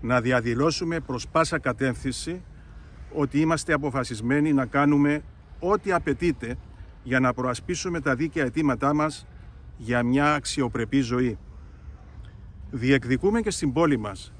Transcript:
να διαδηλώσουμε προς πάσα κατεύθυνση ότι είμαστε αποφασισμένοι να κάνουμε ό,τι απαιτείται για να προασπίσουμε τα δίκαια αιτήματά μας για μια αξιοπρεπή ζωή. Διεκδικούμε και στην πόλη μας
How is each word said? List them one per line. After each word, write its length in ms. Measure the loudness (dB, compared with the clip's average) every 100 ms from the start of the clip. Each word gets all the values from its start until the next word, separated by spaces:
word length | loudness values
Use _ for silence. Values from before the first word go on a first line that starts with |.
να 200 | 2 0
διαδηλώσουμε 760 | 4 2 2 2 2 2 -4 -4
προς 280 | -4 -8 -2
πάσα 320 | 0 2 0
κατεύθυνση 800 | -2 0 0 0 -4 -6 -6 -8 -10 -20 -18 -20 -18 -18 -10
ότι 260 | -2 0 2
είμαστε 340 | 2 2 2
αποφασισμένοι 800 | 0 0 -2 -4 -4 0 2 4
να 120 | 2 2
κάνουμε 580 | 2 4 6 4 2 -4 -20 -20 -8
ό,τι 320 | 0 0 2
απαιτείται 680 | 0 0 0 0 0 -4 -8 -12 -18 -18 -16
για 160 | -2 2
να 140 | 2
προασπίσουμε 680 | 2 -2 -4 -4 -4 -2 -2
τα 160 | 0 0
δίκαια 300 | 0 0 -2
αιτήματά 480 | 2 0 2 2
μας 340 | 2 0 -4 -14 -18 -18 -18 -18 -14
για 260 | -2 0
μια 300 | 4 4 4
αξιοπρεπή 680 | 2 0 0 0 0 0 2
ζωή. 380 | 2 2 0 -2 -10 -18 -18 -18 -18 -18 -18 -18 -16 -16 -18 -16 -10
Διεκδικούμε 680 | -2 4 4 4 2 2 2
και 100 | 0
στην 220 | -2 0
πόλη 240 | 2 4 4
μας 360 | -2 -8 -14 -18